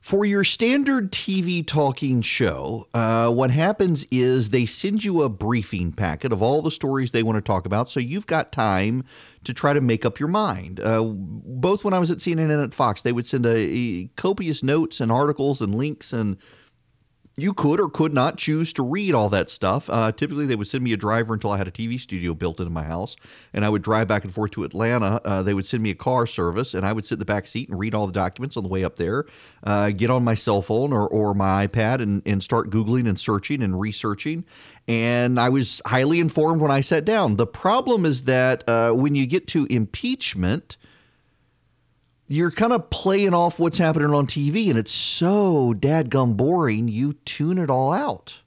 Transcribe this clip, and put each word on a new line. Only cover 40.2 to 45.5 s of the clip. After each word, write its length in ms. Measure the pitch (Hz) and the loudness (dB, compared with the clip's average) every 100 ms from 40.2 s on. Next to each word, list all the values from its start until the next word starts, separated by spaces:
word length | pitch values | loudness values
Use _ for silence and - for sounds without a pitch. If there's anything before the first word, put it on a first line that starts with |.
| - 98 90 139 - - - _ _ _ _ _ _ _ _ _ _ _ _ _ _ | -4 -2 0 0 -4 -20 -20 _ _ _ _ _ _ _ _ _ _ _ _ _ _
you're 240 | 143 175 | 0 0
kinda 260 | - 226 247 | 2 2 2
playing 560 | - - 196 196 202 | 0 -2 2 2 4
off 240 | 175 175 - | 4 2 2
what's 180 | 170 - | 0 4
happening 380 | 165 160 147 | 2 4 2
on 120 | 147 139 | 2 2
T 220 | - 143 | 0 0
V, 220 | 175 214 | 2 2
and 80 | 117 | 2
it's 140 | 107 | 0
so 840 | - - - 170 202 196 | -2 -2 0 2 4 4